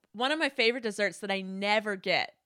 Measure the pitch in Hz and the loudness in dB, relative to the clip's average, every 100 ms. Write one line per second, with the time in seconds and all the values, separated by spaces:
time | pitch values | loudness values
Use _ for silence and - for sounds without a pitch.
0 | _ 208 254 311 294 277 226 247 226 202 | _ -2 0 2 0 2 2 2 -2 -2
1 | 202 170 180 196 190 190 202 214 214 190 | -2 -2 -4 -4 -4 -4 0 2 0 -4
2 | 185 160 - - | 0 0 0 -8